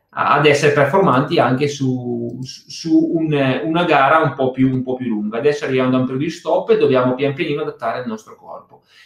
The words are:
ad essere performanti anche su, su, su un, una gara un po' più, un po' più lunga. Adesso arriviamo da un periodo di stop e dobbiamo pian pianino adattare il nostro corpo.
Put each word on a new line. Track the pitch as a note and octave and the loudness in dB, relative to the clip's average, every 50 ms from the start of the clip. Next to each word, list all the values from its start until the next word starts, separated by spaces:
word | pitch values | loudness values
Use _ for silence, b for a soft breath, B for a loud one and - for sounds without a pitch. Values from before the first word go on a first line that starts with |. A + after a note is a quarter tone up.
| _ _ | _ _
ad | - - - - C#3 D3 D3+ | -6 -2 0 0 2 4 4
essere | D3 C#3+ - D#3 C#3+ | 4 4 4 4 2
performanti | C#3+ D3 C#3 C#3 - G3 F#3 D#3 B2 C3 D3 - E3+ D3+ | 4 2 2 2 2 2 2 4 2 2 0 0 0 2
anche | B2 B2 B2+ B2+ D3 | 2 2 2 0 -2
su, | C#3+ - - C3+ B2+ B2+ B2 B2 A#2+ A#2+ A#2+ A#2 A#2+ B2 B2+ | -2 -2 -2 -2 -2 -2 -4 -4 -6 -6 -6 -6 -8 -8 -10
su, | C3 C3 - - - - | -12 -14 -16 -18 -20 -18
su | - - - E3 D#3+ D#3+ - - F3 | -16 -10 -2 2 2 2 4 2 0
un, | D#3+ D#3+ D3+ D3 C#3 C3+ C3 B2+ B2+ D#3 | -2 0 0 0 0 2 0 0 -2 -2
una | D#3+ D#3+ F3 F3+ | -2 -2 0 2
gara | E3 D3+ C#3 C3+ C3+ D#3+ D#3+ | 2 4 4 4 4 4 4
un | D3+ C#3+ - | 2 0 -2
po' | - C3 B2+ | -2 -2 -2
più, | - C3 C3 C3 | 0 2 2 2
un | C3 B2+ | 2 0
po' | B2+ C3 B2+ | -4 -4 -6
più | B2+ B2 A2+ | -4 -4 -4
lunga. | A2 G#2 G#2 G#2+ A2+ A#2 | -4 -4 -4 -4 -4 0
Adesso | C3+ D3 C#3+ - D3+ | 0 0 0 0 -2
arriviamo | C3+ C3 B2+ B2+ B2+ | -2 0 0 2 2
da | B2+ | 2
un | B2+ B2+ | 0 0
periodo | B2 C3 C3 D3+ | -2 -2 -4 -4
di | E3+ | -4
stop | E3 - - D#3 - F#3 F#3 A3 | -6 -6 -4 -2 -2 0 2 2
e | A3+ | 2
dobbiamo | - D3 C3+ B2+ B2+ B2+ B2+ B2+ | 2 4 2 2 2 2 0 0
pian | C3+ C#3 C#3 C3+ | 0 -2 -2 -2
pianino | - - D3 C#3+ - - | -4 -4 -4 -4 -4 -6
adattare | - - - A#2+ A#2 A#2+ - | -8 -8 -6 -6 -6 -6 -6
il | A#2+ | -8
nostro | A#2 A2 A2 - G#2 - | -8 -10 -10 -12 -16 -20
corpo. | - - - - - - _ - - b b b b b | -20 -20 -18 -18 -18 -20 _ -20 -20 b b b b b